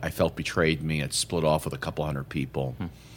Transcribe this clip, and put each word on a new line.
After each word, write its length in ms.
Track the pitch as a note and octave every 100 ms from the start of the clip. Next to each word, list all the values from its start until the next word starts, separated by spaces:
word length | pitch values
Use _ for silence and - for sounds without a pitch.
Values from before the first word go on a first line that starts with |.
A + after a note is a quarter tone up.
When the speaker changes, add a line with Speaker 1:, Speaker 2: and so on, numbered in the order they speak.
Speaker 1:
I 80 | E2
felt, 240 | - E2
betrayed 480 | - D#2 F#2 D#2+ D#2+
me, 160 | D#2 D2+
had 140 | C2+
split 320 | - - F2
off 200 | D#2 D2+
with 100 | -
a 40 | C#2
couple 260 | D#2+ -
hundred 260 | D2+ C#2 C#2
people. 440 | D#2 C2 D2 C2+ B1
Speaker 2:
Hmm. 80 | E2+ - -